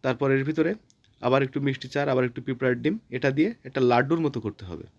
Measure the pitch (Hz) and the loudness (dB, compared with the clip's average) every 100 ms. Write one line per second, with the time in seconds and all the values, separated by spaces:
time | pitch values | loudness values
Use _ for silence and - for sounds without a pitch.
0 | 131 123 139 135 135 156 160 220 _ _ | -2 0 0 0 0 0 0 -2 _ _
1 | _ _ 123 135 135 147 139 135 131 143 | _ _ 0 2 2 -2 -2 -4 -6 -4
2 | 143 131 127 123 123 127 131 123 135 220 | 0 0 0 -4 -6 0 0 2 0 -4
3 | _ 123 139 135 175 - 131 135 127 120 | _ -2 0 2 0 -2 -8 0 4 4
4 | 135 165 151 120 104 - 92 82 - | 4 0 0 -2 -8 -10 -12 -12 -14